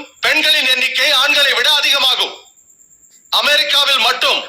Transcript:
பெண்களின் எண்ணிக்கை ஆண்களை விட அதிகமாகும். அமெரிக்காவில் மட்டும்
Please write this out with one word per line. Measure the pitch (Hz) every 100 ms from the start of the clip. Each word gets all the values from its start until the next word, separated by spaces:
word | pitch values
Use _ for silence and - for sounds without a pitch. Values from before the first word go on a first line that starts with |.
| - -
பெண்களின் | 240 302 311 294 262
எண்ணிக்கை | 247 247 254 277 269
ஆண்களை | 285 294 277
விட | 247 294
அதிகமாகும். | 294 285 285 262 240 - - - _ - - - _ - _ -
அமெரிக்காவில் | 196 254 294 285 269 277 262 233
மட்டும் | 247 196 160